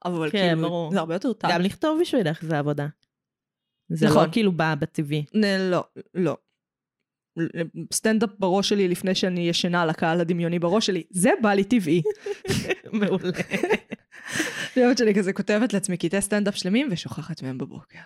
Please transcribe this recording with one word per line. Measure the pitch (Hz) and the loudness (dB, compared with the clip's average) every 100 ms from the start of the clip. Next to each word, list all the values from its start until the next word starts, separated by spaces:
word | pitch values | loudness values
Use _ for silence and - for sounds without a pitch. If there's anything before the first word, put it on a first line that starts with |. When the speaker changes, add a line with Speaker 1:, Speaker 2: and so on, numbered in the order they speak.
Speaker 1:
אבל | 175 170 156 | -6 -4 -2
Speaker 2:
כן, | 208 180 | 0 2
Speaker 1:
כאילו, | 160 165 | 2 0
Speaker 2:
ברור. | 175 160 | -2 -2
Speaker 1:
זה | 190 | -2
הרבה | 160 | -2
יותר | 170 269 | -2 -2
קל. | 214 175 | -2 0
Speaker 2:
גם | 175 | 2
לכתוב | 185 - 311 311 | 0 0 0 0
בשבילך | 349 277 165 160 | 2 2 0 -2
זה | 160 151 | -2 -2
עבודה. | 143 147 147 - _ _ _ _ _ _ _ _ _ | 0 -2 -4 -8 _ _ _ _ _ _ _ _ _
זה | 165 - | 2 4
Speaker 1:
נכון. | - 160 | 6 4
Speaker 2:
לא | |
כאילו | 233 208 | 4 2
בא | 165 160 | 2 0
בטבעי. | 151 156 - 147 147 147 | 0 -4 -4 -2 -4 -2
Speaker 1:
נ-, | 214 202 190 190 | 0 2 2 0
לא, | 170 - - - | 0 -2 -16 -10
לא. | 175 165 117 _ _ _ _ _ _ _ _ _ - 165 - 165 160 160 | -2 -2 -2 _ _ _ _ _ _ _ _ _ -6 -6 -4 -8 -8 -8
סטנדאפ | - 220 220 233 - | -2 0 2 0 -2
בראש | 190 190 196 | 0 0 2
שלי | 208 185 | 2 2
לפני | 180 185 | 0 -2
שאני | 185 190 180 170 | 0 -2 0 -2
ישנה | 170 180 175 | 0 0 0
על | 165 | 0
הקהל | 160 170 175 | 0 0 0
הדמיוני | 170 175 170 175 | 0 0 -2 0
בראש | 170 208 220 | 0 0 0
שלי, | 185 - | -2 -4
זה | 185 220 339 | 0 2 4
בא | 214 | 2
לי | 196 | 2
טבעי. | 196 247 170 170 415 415 403 403 381 | 2 2 4 2 2 -4 -8 -8 -4
Speaker 2:
<laughs> | - - - - 208 | -4 -2 -6 -4 -2
מעולה. | 196 185 180 - 180 196 359 427 - - _ - - - 480 - - 254 | 0 0 -2 -4 -6 -4 0 -2 -4 -16 _ -20 -10 -6 -6 -6 -4 4
Speaker 1:
אני | |
אוהבת | 247 247 | 4 6
שאני | 220 | 4
כזה | 208 185 | 4 0
כותבת | 196 202 208 247 | -2 0 2 2
לעצמי | 196 185 180 | 0 -2 -2
קטעי | 170 196 | 0 -2
סטנדאפ | - - 202 - | 0 0 0 -2
שלמים | 180 220 294 | 0 0 0
ושוכחת | - - - 156 156 | -4 -6 -10 -10 -10
מהם | 131 131 | -8 -8
בבוקר. | 139 - - - | -10 -12 -18 -20